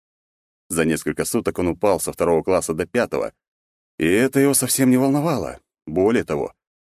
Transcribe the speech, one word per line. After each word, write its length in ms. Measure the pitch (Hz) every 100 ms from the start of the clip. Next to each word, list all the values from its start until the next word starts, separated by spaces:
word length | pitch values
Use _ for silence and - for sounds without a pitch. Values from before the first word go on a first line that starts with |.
| _ _ _ _ _ _ -
За 160 | 82 80
несколько 400 | 76 76 76 80
суток 320 | 117 - 82
он 100 | 87
упал 320 | 80 104 85
со 120 | -
второго 300 | - 85 82
класса 300 | 87 90 -
до 140 | 80 87
пятого, 480 | 120 104 65 - - _ _ _ _ _ -
и 80 | 80
это 340 | 101 131 139
его 140 | 139
совсем 360 | 135 123 - 131
не 60 | 127
волновало. 640 | 135 143 160 127 69 - _ _ -
Более 380 | 80 101 117
того, 300 | 82 73 62 - _ _ _